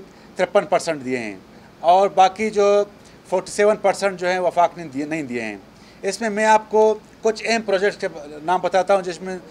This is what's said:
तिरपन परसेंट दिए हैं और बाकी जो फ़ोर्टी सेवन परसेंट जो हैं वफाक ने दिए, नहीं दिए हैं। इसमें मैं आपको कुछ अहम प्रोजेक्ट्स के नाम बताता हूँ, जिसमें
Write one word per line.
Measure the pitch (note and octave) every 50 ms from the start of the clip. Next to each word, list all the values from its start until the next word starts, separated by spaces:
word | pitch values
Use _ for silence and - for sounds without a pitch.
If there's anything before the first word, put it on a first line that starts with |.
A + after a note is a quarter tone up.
| F#3+ - - - - - -
तिरपन | - F#3 - - G3+
परसेंट | F3+ - F#3 E3 - E3+ D#3+ D3 B2+
दिए | B2+ B2+ B2
हैं | A#2 G#2+ G2 F#2 F#2+ - - - - - - - -
और | D#3+ F3+ F#3+ G3+ F#3+
बाकी | F#3+ F#3 F#3+ F#3 F#3 - A3 A3
जो | E3+ G3+ G3+ G3+ G3+ G3+ G3+ G3+ - - - - - - - -
फ़ोर्टी | F3+ F#3+ F#3 - -
सेवन | - G#3 G#3 G#3+
परसेंट | - - G3 F3+ - G3 G3 F#3 E3+
जो | F3+
हैं | F3+ F#3 F#3
वफाक | F3+ E3 - F3 E3+ E3 - E3+
ने | E3+
दिए, | D#3 B2+ C3+ D3+
नहीं | D3 D#3 E3 D3
दिए | B2 A#2+ A#2+
हैं। | A2+ A2 G#2 G2 F#2 - - - - - - - -
इसमें | G3 F#3+ - A#3 A3
मैं | G3+ G#3 A3
आपको | A3 A3 G#3+ G#3+ - G#3 G#3+ A3 A3 G#3+
कुछ | G#3+ - - - - - A3+ A3 A3 G#3+
अहम | F#3+ - A3+ A3
प्रोजेक्ट्स | G#3+ G3 F#3 G3 G#3 - - F#3+
के | F#3 D#3+ D#3+ D3 D3 D3+ D3+ D3
नाम | E3 F3+ F3+ E3
बताता | F3 F#3 F#3+ F3+ F3+ G3+
हूँ, | G3 F#3
जिसमें | F3+ E3+ D#3 F3+ F#3 F#3 F3+ - -